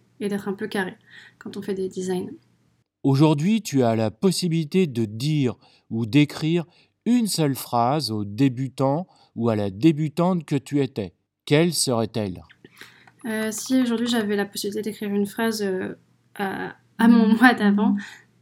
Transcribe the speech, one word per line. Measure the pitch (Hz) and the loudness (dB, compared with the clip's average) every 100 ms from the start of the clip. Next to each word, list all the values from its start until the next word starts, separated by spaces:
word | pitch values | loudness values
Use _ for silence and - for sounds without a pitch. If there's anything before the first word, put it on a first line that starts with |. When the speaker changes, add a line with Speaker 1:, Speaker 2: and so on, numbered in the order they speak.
| _ - | _ -8
Speaker 1:
et | 208 | -6
d'être | 202 202 | -4 -4
un | |
peu | 196 214 | -6 -4
carré | 208 185 - _ - - - | -4 -4 -8 _ -20 -20 -20
quand | 214 202 | -14 -10
on | |
fait | 196 | -8
des | 190 185 | -6 -6
designs. | 185 185 185 196 - _ _ _ _ _ _ | -6 -4 -4 -6 -12 _ _ _ _ _ _
Speaker 2:
Aujourd'hui, | 135 135 156 151 170 220 | 0 4 4 4 2 0
tu | - 139 | 0 2
as | 120 113 | 2 2
la | 110 | 0
possibilité | - 190 170 180 160 151 185 180 | 0 0 0 0 0 0 0 0
de | 120 110 | 0 -4
dire | 107 143 151 127 104 _ _ - | -4 -2 0 0 -2 _ _ -8
ou | 113 113 | -6 0
d'écrire | 135 147 - 156 170 160 _ _ _ - | 4 2 0 -2 -2 -4 _ _ _ 0
une | 247 220 | 0 0
seule | - 151 123 | 0 0 -2
phrase | - 120 117 151 131 | -4 0 0 0 -2
au | 107 | -4
débutant | 104 104 139 123 131 - 135 143 180 _ _ - | -6 0 0 0 -6 -2 -2 -2 -4 _ _ -4
ou | 117 | 0
à | 107 | 0
la | 101 | -2
débutante | 95 151 147 156 - 175 185 147 | 2 2 2 0 0 0 0 -2
que | 143 | -6
tu | - 143 | -2 -2
étais. | 135 135 92 - _ _ - | -2 -4 -10 -10 _ _ 2
Quelle | 151 175 | 4 4
serait-elle ? | 147 - 117 110 117 101 87 - _ - - - - _ _ - | 0 0 0 -2 -4 -6 -8 -14 _ -20 -20 -20 -20 _ _ -8
Speaker 1:
Euh, | 220 220 | -6 -6
si | 220 - 262 | -6 -2 0
aujourd'hui | 240 226 240 | 2 0 0
j'avais | 240 208 208 | -2 0 -2
la | 202 | -4
possibilité | - 208 214 | -6 -6 -6
d'écrire | 214 214 208 | -6 -6 -4
une | 202 202 | -2 -2
phrase, | - 226 214 | -2 -2 -2
euh, | 196 185 202 - _ _ _ - | -2 -4 -6 -10 _ _ _ -8
à, | 196 190 185 - _ - | -6 -6 -10 -12 _ 2
à | 233 | 6
mon | 240 208 214 | 6 6 6
moi | 254 233 | 4 4
d'avant, | 208 202 208 202 - - _ _ | 2 2 2 0 -4 -18 _ _